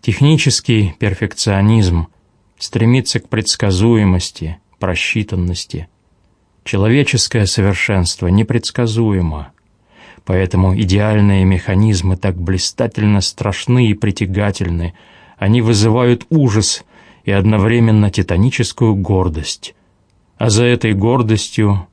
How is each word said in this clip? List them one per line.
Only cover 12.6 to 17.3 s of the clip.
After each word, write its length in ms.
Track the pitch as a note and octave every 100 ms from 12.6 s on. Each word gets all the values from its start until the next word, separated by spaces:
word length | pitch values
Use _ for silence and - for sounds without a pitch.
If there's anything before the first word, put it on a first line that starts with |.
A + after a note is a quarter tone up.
| - - A#2+ - G#2+ G#2
страшны 680 | G2 - G#2 F#2+ - B2 A#2+
и 60 |
притягательны. 1000 | G#2 A2 F#2+ F#2+ F#2+ G2+ G2 F2+ E2+ E2+ - _ - - _
Они 240 | F#2+ A#2+
вызывают 640 | A2+ G#2+ A2 A2 B2 B2 -
ужас – 540 | D#3+ C3+ G#2 G2 - - _ - _
и 80 | -